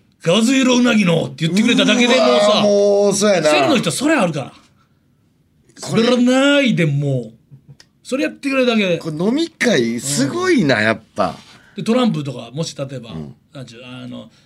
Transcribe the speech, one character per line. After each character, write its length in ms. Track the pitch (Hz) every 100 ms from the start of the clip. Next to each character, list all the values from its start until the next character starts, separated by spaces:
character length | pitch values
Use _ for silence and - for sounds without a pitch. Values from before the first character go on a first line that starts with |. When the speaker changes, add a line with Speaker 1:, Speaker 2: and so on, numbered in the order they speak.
| _ _
Speaker 1:
「ガ 180 | 165 196
ズ 140 | 226 269
色 220 | 254 247
う 40 |
な 120 | 247 220
ぎ 80 |
の」 220 | 180 160 135
っ 80 | -
て 100 | 165
言 40 |
っ 20 |
て 80 | 185
く 60 | 240
れ 80 | 214
た 80 |
だ 140 | 190 214
け 100 | 240
で 0 |
も 60 |
う 20 | 254
さ、 80 |
Speaker 2:
う 40 | 214
わ 280 | 208 208 208
ー、 80 |
も 460 | 208 202 202 202 202
う、 40 |
そ 140 | 196 208
う 20 |
や 80 | 185
な。 80 | 151
Speaker 1:
セ 100 | -
ル 80 | 330
の 100 | 247
人 140 | 170
そ 160 | - 285
れ 80 | 311
あ 100 | 180
る 60 |
か 80 | 147
ら。 140 | 131 - _ _ _ _ _ _ _ _ _ _ _ -
Speaker 2:
こ 140 | - 180
れ 60 |
Speaker 1:
滑 280 | 247 247 247
ら 100 | 262 277 285
な 60 |
い 140 | 269 170
で 100 | 160
も 480 | 139 143 131 113
う、 420 | - _ 139 - - _ _
そ 120 | - 262
れ 80 |
や 60 | 311
っ 40 |
て 160 | - 277
く 60 | 269
れ 60 |
る 60 | 247
だ 100 | 226
け 100 | 190
で。 120 | 170
Speaker 2:
こ 120 | 160
れ 60 | 156
飲 160 | 190
み 160 | 277 339
会 500 | - 247 160 117 117
す 280 | 135 143 285
ご 200 | 339 370
い 140 | 302
な、 140 | 147 110
Speaker 1:
う 40 |
ん。 20 |
Speaker 2:
や 100 | 107
っ 80 | 104 - -
ぱ。 200 | 90 69 - - - -
Speaker 1:
で、 80 |
ト 100 | 180
ラ 120 | 247 240
ン 80 |
プ 100 | 156
と 100 | 139
か、 180 | 120 117
も 100 | 135
し 120 | 160 -
例 100 | 135
え 80 | 131
ば、 120 | 113
Speaker 2:
う 40 | 82
ん。 180 | 73 - _
Speaker 1:
な 120 | 143
ん 20 | 117
ち 100 | 113
ゅ 40 |
う、 60 | 123
あ 220 | 127 123
の、 240 | 120 113 _